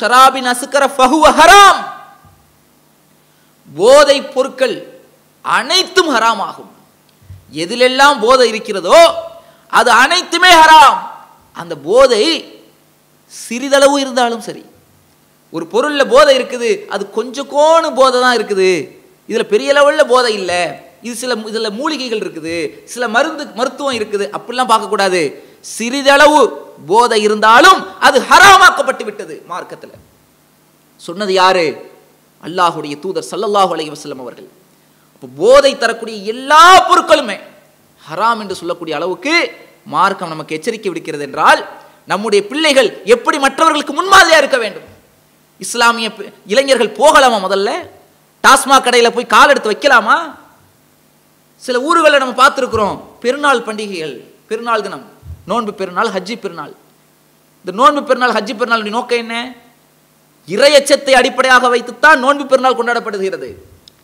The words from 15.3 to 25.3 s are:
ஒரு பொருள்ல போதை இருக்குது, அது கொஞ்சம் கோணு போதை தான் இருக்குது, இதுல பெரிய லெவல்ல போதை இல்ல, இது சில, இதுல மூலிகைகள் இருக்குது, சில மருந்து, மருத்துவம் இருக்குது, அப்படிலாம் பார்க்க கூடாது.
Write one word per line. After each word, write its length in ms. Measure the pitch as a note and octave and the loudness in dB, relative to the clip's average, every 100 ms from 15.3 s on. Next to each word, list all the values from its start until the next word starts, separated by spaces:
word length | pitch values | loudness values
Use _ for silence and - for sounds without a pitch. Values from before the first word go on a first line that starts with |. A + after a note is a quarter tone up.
| _ _ | _ _
ஒரு 180 | D#3+ E3 | -12 -6
பொருள்ல 360 | A3 D4 C#4+ A3+ | -2 -2 -2 2
போதை 300 | B3 D4 C4 | 4 4 2
இருக்குது, 460 | A#3+ A#3+ A#3 G3 | -2 -6 -4 -4
அது 260 | - G3+ G3 | -6 -10 -8
கொஞ்சம் 360 | A3 A#3+ B3 - | -8 -8 -10 -8
கோணு 480 | C#4+ D#4 E4 D#4+ | 0 2 2 0
போதை 260 | B3+ C4 B3 | 0 2 2
தான் 160 | B3+ A#3+ | 0 0
இருக்குது, 600 | G3 G3 F#3 F3 C3 - _ _ - | -2 0 0 0 -6 -16 _ _ -10
இதுல 140 | A3 | -6
பெரிய 300 | G#3+ G#3 C#4 | -2 -2 0
லெவல்ல 320 | C#4 C#4+ D#4 C4 | 2 2 2 2
போதை 280 | B3 A#3+ | 2 2
இல்ல, 460 | G#3+ F3+ F3 E3 C#3 - _ | -2 -4 -4 -4 -8 -18 _
இது 120 | A3+ | -14
சில, 200 | A#3+ B3+ | -10 -6
இதுல 360 | A3+ A3 A3 A3 | -6 -6 -8 -8
மூலிகைகள் 480 | G#3 D#4 D4 B3+ A3 | -6 -6 -6 -6 -6
இருக்குது, 680 | F#3 E3 D#3+ E3+ D3+ - | -8 -10 -10 -8 -8 -12
சில 240 | - - A#3+ | -18 -8 -4
மருந்து, 380 | A3 D#4 D#4 B3 | -2 -2 -6 -14
மருத்துவம் 420 | F#3+ C4 C4 C#4 A#3+ | -8 -8 -6 -8 -6
இருக்குது, 320 | G#3+ G3 G3 | -6 -6 -8
அப்படிலாம் 360 | - - B3 B3+ | -10 -10 -6 0
பார்க்க 220 | A3 G3+ | 0 -2
கூடாது. 560 | G3+ G3 F3+ C#3+ | -2 0 0 -4